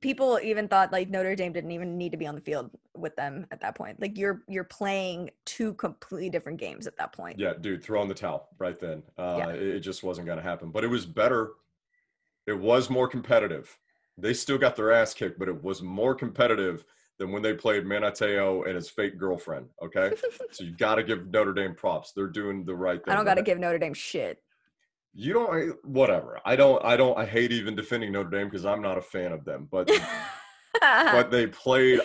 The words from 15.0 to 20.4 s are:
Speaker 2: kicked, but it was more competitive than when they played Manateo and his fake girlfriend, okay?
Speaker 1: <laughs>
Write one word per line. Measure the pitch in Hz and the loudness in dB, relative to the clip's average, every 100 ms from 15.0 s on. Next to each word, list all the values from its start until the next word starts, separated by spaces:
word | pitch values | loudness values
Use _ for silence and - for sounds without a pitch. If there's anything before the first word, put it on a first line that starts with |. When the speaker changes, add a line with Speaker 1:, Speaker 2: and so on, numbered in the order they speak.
| 110 | 4
Speaker 2:
kicked, | - 95 85 | 0 -6 -4
but | 92 | -6
it | 80 | -4
was | 90 95 | -6 -6
more | 92 98 123 | -6 -2 0
competitive | 131 123 101 120 107 92 82 - _ _ - | 0 -2 2 4 4 0 -4 -10 _ _ -10
than | 95 | -6
when | 101 | -2
they | 110 | -2
played | 107 113 104 | 0 0 0
Manateo | 95 101 104 - 107 101 95 92 | 0 -2 -2 0 0 2 2 0
and | 92 | -2
his | 90 80 | -4 -6
fake | - 101 87 | -4 -4 -2
girlfriend, | 95 85 - 71 64 - | -4 -4 -6 -10 -10 -14
okay? | 82 - - 440 494 | -6 0 0 0 -6
Speaker 1:
<laughs> | - | -8